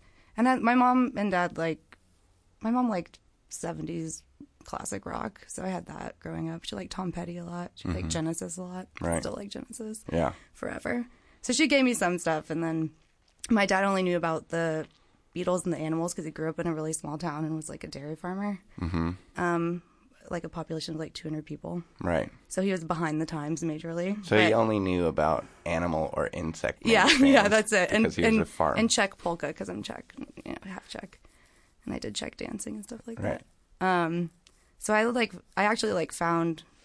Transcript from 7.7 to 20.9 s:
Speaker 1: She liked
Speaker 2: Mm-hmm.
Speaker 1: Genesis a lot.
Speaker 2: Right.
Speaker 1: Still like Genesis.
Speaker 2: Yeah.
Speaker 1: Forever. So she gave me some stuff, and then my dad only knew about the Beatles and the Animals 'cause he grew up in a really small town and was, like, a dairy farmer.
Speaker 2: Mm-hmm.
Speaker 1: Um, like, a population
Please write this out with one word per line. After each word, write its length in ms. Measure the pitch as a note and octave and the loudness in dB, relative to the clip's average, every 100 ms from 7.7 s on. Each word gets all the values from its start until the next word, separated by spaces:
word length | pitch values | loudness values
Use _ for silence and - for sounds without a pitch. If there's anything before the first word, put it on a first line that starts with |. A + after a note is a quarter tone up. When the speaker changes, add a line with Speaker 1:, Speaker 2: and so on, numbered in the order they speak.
| - | -8
Speaker 1:
She 120 | - | -6
liked 120 | E2+ | -4
Speaker 2:
Mm-hmm. 80 | D#2+ | -2
Speaker 1:
Genesis 480 | D#3+ D#3+ E3 F3+ - | -2 -2 -4 -6 -8
a 60 | |
lot. 240 | F3+ F#3 F#3+ - | -10 -10 -12 -6
Speaker 2:
Right. 220 | E2+ E2 | -2 0
Speaker 1:
Still 120 | - | -2
like 160 | - G3+ | -8 -10
Genesis. 540 | - - - A3 A3 - | -12 -12 -12 -10 -10 -2
Speaker 2:
Yeah. 220 | - - - - | 2 0 -2 -16
Speaker 1:
Forever. 520 | - - - - A#3+ A#3+ _ _ _ | -10 -8 -6 -4 -4 -6 _ _ _
So 100 | - | -2
she 140 | B3 D#4 | 2 6
gave 180 | C#4+ B3+ | 6 4
me 80 | |
some 240 | A#3 F3+ F3 | 4 0 0
stuff, 320 | E3+ D#3 - | 0 -2 -2
and 140 | D#3+ | -2
then 260 | D#3+ D#3+ D#3 - _ _ _ - - | 0 0 -2 -6 _ _ _ -10 2
my 160 | A3 G3 | 4 4
dad 160 | F#3+ | 4
only 180 | G3 F#3+ | 4 2
knew 160 | F3+ F3 | 2 2
about 320 | E3 D#3+ - | 0 -2 -2
the 380 | E3 E3 D#3 C#3+ _ _ _ _ E3+ | -2 0 -2 -6 _ _ _ _ -4
Beatles 280 | F3+ F3+ F3 | 0 0 0
and 80 | |
the 40 | D3 | -2
Animals 360 | D#3 D#3+ E3+ F3 | -2 0 -2 -4
'cause 100 | D#3+ | -8
he 60 | |
grew 180 | D#3 D#3+ | -4 -6
up 100 | D#3+ | -2
in 60 | E3+ | -2
a 80 | |
really 200 | D#3 D#3 | -2 -4
small 240 | D#3+ D3+ D3+ | -4 -6 -6
town 260 | E3+ D3 D#3 | -6 -4 -4
and 100 | D#3+ | -4
was, 140 | - | -6
like, 140 | - | -12
a 40 | D#3 | -12
dairy 280 | D3 D3 D#3 | -10 -10 -8
farmer. 440 | F3+ F#3+ G#3 F#3+ - - | -6 -4 -4 -6 -10 -6
Speaker 2:
Mm-hmm. 300 | E2 E2+ E2 F#2 - - | -2 0 -2 -4 -10 -4
Speaker 1:
Um, 460 | F3 E3+ E3+ F3 _ _ _ _ - | 0 0 0 -4 _ _ _ _ -8
like, 120 | F3 | -8
a 60 | E3 | -8
population 460 | E3+ D#3+ D#3+ - | -10 -6 -6 -6